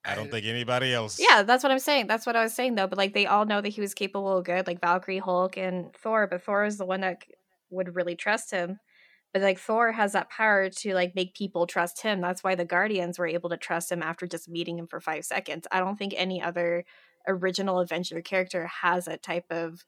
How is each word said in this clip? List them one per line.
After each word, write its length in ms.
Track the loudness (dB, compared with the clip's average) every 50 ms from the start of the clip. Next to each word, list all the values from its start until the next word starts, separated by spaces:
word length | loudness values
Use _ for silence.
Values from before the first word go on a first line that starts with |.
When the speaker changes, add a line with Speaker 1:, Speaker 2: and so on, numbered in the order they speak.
| -4
Speaker 1:
I 60 | -6 -6
don't 140 | -6 -6
Speaker 2:
I 20 | -4
Speaker 1:
think 160 | -6 -4 -4
anybody 480 | -2 -4 -2 0 0 2 2 2 2 2
else. 260 | 0 0 -4 -4 2
Speaker 3:
Yeah, 220 | 6 8 8 8
that's 220 | 8 6 4 4 6
what 80 | 2
I'm 80 | 2 2
saying. 260 | 2 2 2 2 2
That's 220 | 0 -2 -2 0
what 80 | 0 2
I 80 | 2 2
was 100 | 2 0
saying, 220 | -2 -2 0 2
though. 100 | 0 0
But, 140 | 0 2 0
like, 160 | 0 2 2
they 100 | 2 4
all 180 | 4 4 4 4
know 140 | 2 0 0
that 100 | 0 -2
he 120 | -4 -4
was 140 | -4 -4 -4
capable 420 | -4 -6 -4 -2 -2 0 2 2
of 80 | 2 2
good, 220 | 2 0 0 0
like 120 | -2 -4 0
Valkyrie, 380 | 2 2 2 2 0 -4 -6
Hulk, 400 | -4 -2 0 2 2 2 0 0
and 340 | -4 -4 -2 -2 -4 -6 -8 _
Thor. 320 | -8 -4 0 2 2 2
But 160 | 2 -2 -6 -2
Thor 200 | 0 0 2 2
is 140 | 0 -2
the 80 | -4 -4
one 160 | -2 -2 -2
that 220 | -2 -2 -4 -6 -12
c-, 80 | _ -20 _ _ _ _ _ _ _
would 240 | -4 -4 -4 -2 -2
really 200 | -2 -2 -2 -4
trust 360 | -2 0 0 0 0 -2 -4
him. 280 | -4 -2 -2 -2 -6 -10 _ _ _ _ _ _ _ _ _ _ 0
But, 80 | 4
like, 160 | 4 4 2
Thor 340 | 2 0 0 4 4 4 4 4
has 180 | 2 0 2
that 180 | 2 0 -2 _
power 400 | -2 2 4 6 6 6 4 2
to, 240 | -2 -4 -4 0 2
like, 220 | 2 2 2 0
make 180 | -2 -4 -4 _
people 320 | -6 -6 -2 _ 0 0
trust 380 | 2 2 0 0 0 -4 -4 -2
him. 180 | -2 0 0
That's 220 | 0 -2 -4 -2 0
why 100 | 0 0
the 120 | 0 0
Guardians 520 | 0 2 2 2 2 0 -2 -2 -2 -2
were 80 | -2 -2
able 240 | -2 -2 -2 -2 -4
to 80 | -6
trust 340 | -6 -4 -4 -4 -4 -2 -4
him 120 | -4 -4 -4
after 240 | -6 -6 -6 -8
just 200 | -8 -8 -10 -10
meeting 300 | -8 -6 -6 -4 -4 -6
him 80 | -8 -8
for 160 | -10 -12 -6
five 240 | -4 -4 -4 -4 -6
seconds. 400 | -4 -6 -6 -4 -6 -10 -10 -6 -4
I 80 | -2 -2
don't 160 | 0 -2 -2
think 160 | -4 -6 -6 -2
any 240 | -2 -2 -2 -2 -4
other 460 | -4 -4 -2 -2 0 0 0 -2 -4 _ -20 -20 _ _ _ _ _
original 520 | -2 -2 0 0 -2 0 0 -2 0 2 0
Avenger 420 | 0 0 -2 -4 -4 -4 -8 -8
character 460 | -6 -2 0 0 0 0 -4 -6 -6
has 380 | -6 -6 0 2 2 2 2 -2
that 180 | -4 -10 -10 -6
type 240 | -4 -4 -4 -4 _
of 360 | -4 -4 -4 -6 -8 -14 -20